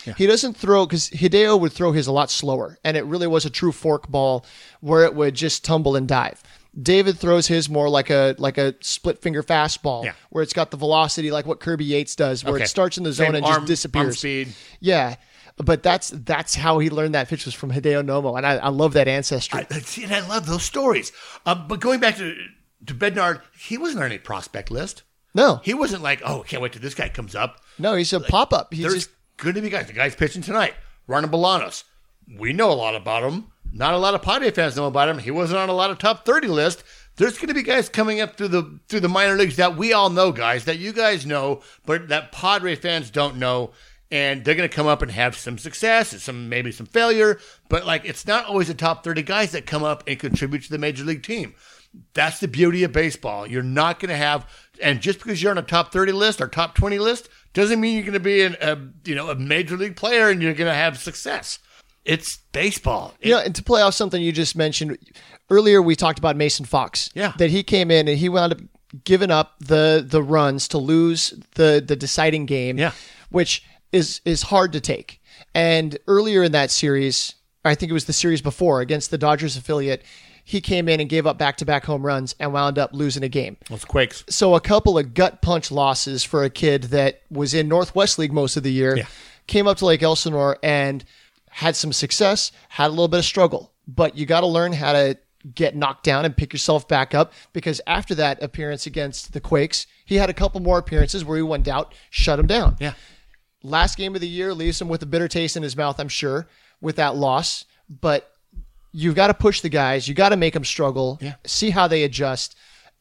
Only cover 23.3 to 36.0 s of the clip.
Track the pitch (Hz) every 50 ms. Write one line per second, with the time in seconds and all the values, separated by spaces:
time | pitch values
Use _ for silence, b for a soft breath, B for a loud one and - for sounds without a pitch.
23.3 | 165 - - _ _ - - - 220 247 330 339 294 202 139 123 110 95 - -
24.3 | 107 95 - - - 107 101 - 113 123 165 190 - - - _ _ _ _ _
25.3 | - 185 262 269 151 120 - 190 233 285 285 - 202 180 156 143 139 135 - 123
26.3 | 147 127 95 - - 127 123 123 - 113 120 139 135 - 117 - - - 117 95
27.3 | 95 101 117 127 - b b b b - 160 214 214 180 175 160 - 175 - -
28.3 | - 202 269 285 - 190 - - 170 160 165 165 190 185 170 - _ _ _ _
29.3 | _ - - 165 185 208 214 208 185 190 - 120 104 110 135 143 - - 160 143
30.3 | - 185 165 - 220 220 196 - - - b b b b _ - 127 143 156 156
31.3 | 156 165 175 180 190 170 113 90 - - - _ _ _ _ _ _ _ _ -
32.3 | 117 98 110 120 139 185 226 208 156 127 113 110 110 107 92 107 110 117 120 135
33.3 | 160 190 220 - _ _ - - - 113 127 151 175 180 190 196 202 190 - 185
34.3 | 208 269 277 220 - 180 165 151 117 135 143 143 127 139 143 156 160 139 107 117
35.3 | 143 165 180 165 180 190 190 185 185 185 185 196 190 -